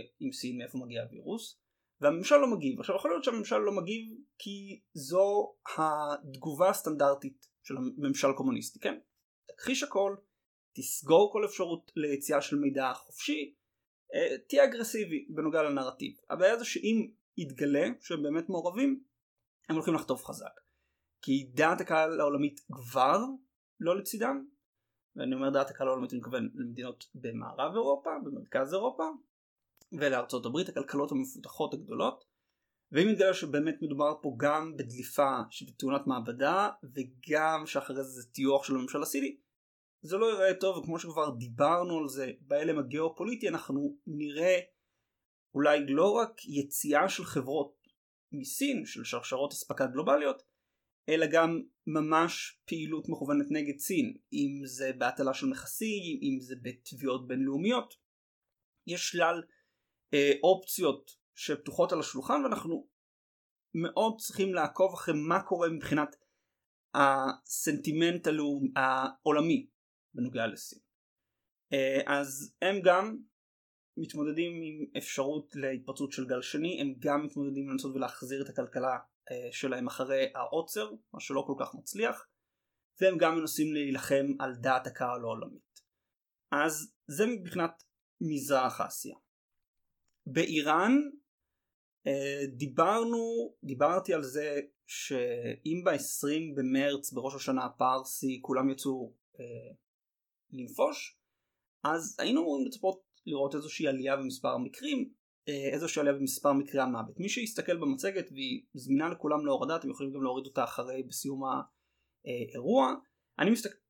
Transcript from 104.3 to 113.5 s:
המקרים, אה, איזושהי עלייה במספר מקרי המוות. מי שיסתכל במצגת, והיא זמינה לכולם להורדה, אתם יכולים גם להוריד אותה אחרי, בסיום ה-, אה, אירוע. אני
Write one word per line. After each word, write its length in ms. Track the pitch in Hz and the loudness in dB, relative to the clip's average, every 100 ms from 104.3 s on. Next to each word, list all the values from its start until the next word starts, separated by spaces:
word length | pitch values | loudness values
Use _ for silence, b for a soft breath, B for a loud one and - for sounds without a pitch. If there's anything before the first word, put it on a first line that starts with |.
| 131 135 | -4 -2
המקרים, 640 | 123 127 - 277 269 - - _ _ - | -2 -4 -6 -4 -2 -4 -8 _ _ -8
אה, 200 | 143 139 | -4 -2
איזושהי 280 | 143 165 156 | -2 -2 0
עלייה 160 | 143 139 | 2 2
במספר 360 | 135 - 143 | 0 0 4
מקרי 280 | 139 139 139 | 4 2 0
המוות. 400 | 127 117 113 - | 0 0 -6 -6
מי 80 | 190 | -4
שיסתכל 480 | 254 220 - 165 170 | -4 -6 -6 -2 0
במצגת, 520 | 147 135 196 190 - | 0 0 -2 -2 -6
והיא 320 | 135 135 127 - | -8 -6 -6 -10
זמינה 340 | 143 127 135 160 | -12 0 2 2
לכולם 380 | 170 151 151 147 | -2 0 0 2
להורדה, 300 | 131 131 135 | 0 0 -2
אתם 140 | 135 | -4
יכולים 220 | 131 139 | -6 -6
גם 100 | 139 | -4
להוריד 240 | 131 127 135 | -2 -2 -4
אותה 180 | - | -2
אחרי, 380 | 120 - 127 131 | -2 -2 -6 -6
בסיום 420 | 131 - 139 135 | -8 -8 -6 -6
ה-, 180 | 131 135 139 _ _ _ _ _ - | -4 -4 -6 _ _ _ _ _ -8
אה, 260 | 123 110 | -6 -6
אירוע. 400 | 135 127 247 262 269 _ _ _ - | -6 2 4 4 0 _ _ _ 0
אני 120 | 165 | 2